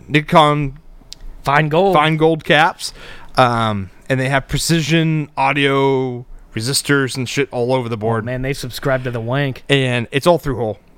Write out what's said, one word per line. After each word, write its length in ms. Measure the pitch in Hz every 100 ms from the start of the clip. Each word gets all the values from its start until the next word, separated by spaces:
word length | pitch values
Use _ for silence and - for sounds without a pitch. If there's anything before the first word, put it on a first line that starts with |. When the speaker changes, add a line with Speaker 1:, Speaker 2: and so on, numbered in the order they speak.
| -
Speaker 1:
Nikon 720 | 147 147 175 147 147 139 139 - - - - - -
Speaker 2:
Fine 260 | 139 143 151
gold. 260 | 156 196 160
Speaker 1:
Fine 220 | 156 156
gold 260 | 160 160
caps. 500 | - 151 160 - - - - - - -
Um, 520 | 123 117 110 101 92 - -
and 100 | 131
they 100 | 131
have 180 | 139 -
precision 840 | 147 - 165 147 165 160 156 147 -
audio 880 | 135 143 139 139 135 131 131 120 123 - - 113
resistors 600 | 117 135 - 143 131 135
and 100 | 123
shit 220 | - 135
all 220 | 123 120
over 160 | 131 120
the 60 | 113
Speaker 2:
Oh, 40 |
Speaker 1:
board. 240 | 110 113 120
Speaker 2:
man, 160 | 127
they 120 | 131
subscribe 500 | 143 127 - 143 131
to 80 | 127
the 80 | 117
wank. 420 | 113 135 143 - -
Speaker 1:
And 380 | 139 131 123 113
it's 140 | 139 175
all 120 | 165
through 160 | 147 110
hole. 240 | 110 101 _